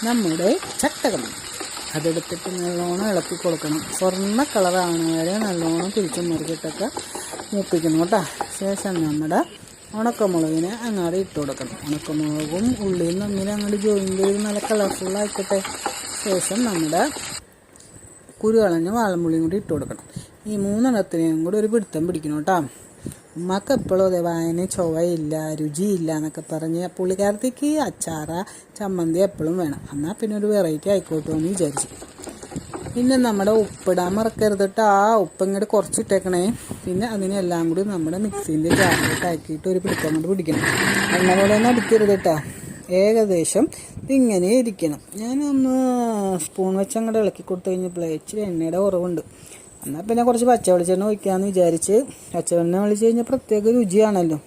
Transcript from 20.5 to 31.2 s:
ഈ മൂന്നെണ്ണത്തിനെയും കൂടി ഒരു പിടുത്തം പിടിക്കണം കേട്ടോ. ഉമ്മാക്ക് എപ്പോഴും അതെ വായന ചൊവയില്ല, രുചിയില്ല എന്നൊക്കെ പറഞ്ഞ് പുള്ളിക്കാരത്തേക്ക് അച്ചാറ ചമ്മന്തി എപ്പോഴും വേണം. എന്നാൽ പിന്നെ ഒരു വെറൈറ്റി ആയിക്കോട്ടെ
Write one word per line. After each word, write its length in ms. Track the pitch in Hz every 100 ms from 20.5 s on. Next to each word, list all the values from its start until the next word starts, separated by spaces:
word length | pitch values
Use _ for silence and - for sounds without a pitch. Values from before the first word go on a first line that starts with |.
ഈ 60 | 214 196
മൂന്നെണ്ണത്തിനെയും 720 | 208 254 233 185 165 165 160 165
കൂടി 120 | 208
ഒരു 80 | 214
പിടുത്തം 280 | 233 196 156 170
പിടിക്കണം 320 | 175 151 151
കേട്ടോ. 180 | 151 180 139 - - - - - - 160
ഉമ്മാക്ക് 340 | 180 190 - 262
എപ്പോഴും 260 | 175 185 190
അതെ 120 | 180 170
വായന 340 | 170 165 165 190
ചൊവയില്ല, 600 | - 175 160 175 170 151 156 156 156
രുചിയില്ല 520 | 151 147 202 190 160 156
എന്നൊക്കെ 240 | 156 156 156
പറഞ്ഞ് 340 | 160 160 165 175 175
പുള്ളിക്കാരത്തേക്ക് 720 | 185 190 202 208 254 254 294 311 233
അച്ചാറ 440 | 165 - 156 151 170 196 - - -
ചമ്മന്തി 420 | 202 185 165 165 190
എപ്പോഴും 300 | - 156 180
വേണം. 180 | 160 139 -
എന്നാൽ 220 | 143 151 208
പിന്നെ 140 | 220 208
ഒരു 100 | 208
വെറൈറ്റി 360 | 208 175 156 196
ആയിക്കോട്ടെ 380 | 196 185 160